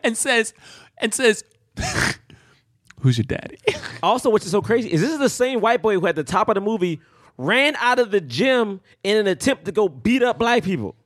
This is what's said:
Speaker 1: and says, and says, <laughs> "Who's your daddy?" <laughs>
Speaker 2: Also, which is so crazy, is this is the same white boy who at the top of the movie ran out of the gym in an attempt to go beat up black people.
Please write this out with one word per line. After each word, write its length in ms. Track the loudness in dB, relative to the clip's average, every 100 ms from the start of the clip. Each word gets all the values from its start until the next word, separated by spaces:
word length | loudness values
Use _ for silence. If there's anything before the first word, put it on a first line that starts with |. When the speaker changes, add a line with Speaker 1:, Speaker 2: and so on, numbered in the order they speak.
Speaker 1:
and 140 | -2 -2
says, 380 | 0 0 -2 -8 -20 -20 -20 -6
and 140 | -4
says, 320 | 2 2 2 -4 _ _ -8
<laughs> 400 | -6 -2 -2 -4 _ -20 _ _ _ _ _ -2
"Who's 180 | 0 2
your 60 |
daddy?" 340 | -2 -4 -8 -4
<laughs> 400 | -4 -4 -10 -4
Speaker 2:
Also, 260 | 0 2 2
which 140 | 0
is 60 | 2
so 100 | -2
crazy, 300 | 0 -2 0
is 80 | 0
this 100 | 0
is 80 | 0
the 100 | 0
same 320 | 0 -2 0
white 200 | 2 2
boy 160 | 2 0
who 80 | 0
at 80 | -2
the 60 |
top 240 | -2 0 0
of 60 |
the 60 | 0
movie 400 | 0 -2 -2 -4 _ _ _ -8
ran 360 | 0 2 2 0
out 220 | 0 2
of 120 | 2
the 100 | 0
gym 600 | -2 0 2 2 0 -6 _ _
in 140 | 0 2
an 100 | 2
attempt 380 | 0 0 -2
to 80 | -2
go 160 | 0 0
beat 340 | 0 0 2
up 160 | 2 0
black 240 | 0 0
people. 320 | 0 -4 -6 -10